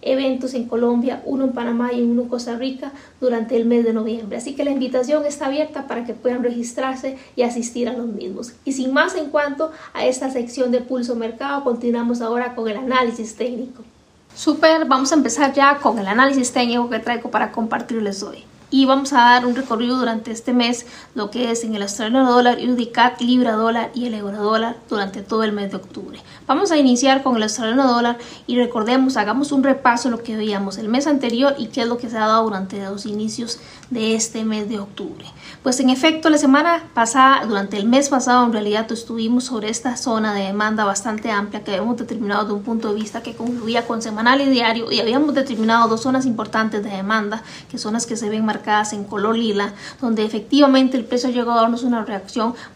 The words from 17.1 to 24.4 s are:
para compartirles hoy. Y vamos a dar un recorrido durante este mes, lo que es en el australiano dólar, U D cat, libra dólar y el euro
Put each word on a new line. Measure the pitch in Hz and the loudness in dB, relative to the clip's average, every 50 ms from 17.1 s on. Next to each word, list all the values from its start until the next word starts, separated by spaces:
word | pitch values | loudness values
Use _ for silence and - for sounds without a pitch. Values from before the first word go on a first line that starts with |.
| 240 233 233 240 | -4 -4 -4 -4
para | - 208 214 220 | -2 -2 -2 -2
compartirles | - - 220 220 - 233 233 - 240 226 214 196 196 - 208 | -4 -4 -4 -2 -2 -4 -4 -4 -4 -4 -4 -4 -4 -6 -8
hoy. | 190 - - - - - - - - | -12 -12 -16 -18 -20 -20 -20 -8 0
Y | - 269 269 262 | 2 4 6 6
vamos | 269 269 277 269 285 | 4 2 2 2 4
a | 262 | 6
dar | 240 240 247 247 247 | 6 8 6 6 4
un | 247 240 | 2 0
recorrido | 254 262 - 233 220 240 240 254 262 | -2 -2 -2 -2 -2 0 0 0 0
durante | 247 233 226 220 - 240 | 0 -2 -2 -4 -6 -8
este | 220 220 - - | -10 -8 -4 0
mes, | 247 247 240 233 247 233 - - - - - - - | 2 2 2 2 0 -4 -6 -12 -18 -20 -18 -12 -8
lo | - 214 208 | -6 -6 -6
que | - 247 247 233 | -4 -4 -2 -2
es | 226 233 233 | -2 -2 -4
en | 220 220 | -4 -4
el | 202 202 | -4 -4
australiano | 202 - - 220 214 233 262 262 247 | -6 -6 -4 -2 0 2 4 4 6
dólar, | 240 247 247 247 240 - | 6 6 6 6 4 2
U | - 247 247 | 2 0 0
D | 240 233 226 | 0 -2 -2
cat, | - 240 233 247 247 - | 2 2 4 4 2 0
libra | 247 240 254 254 247 233 | 0 2 4 4 4 2
dólar | 220 214 226 226 233 233 226 226 - | 2 2 2 0 0 0 -2 -4 -6
y | 233 247 247 | -6 -6 -4
el | 220 | -6
euro | 214 208 202 202 214 | -6 -6 -8 -6 -2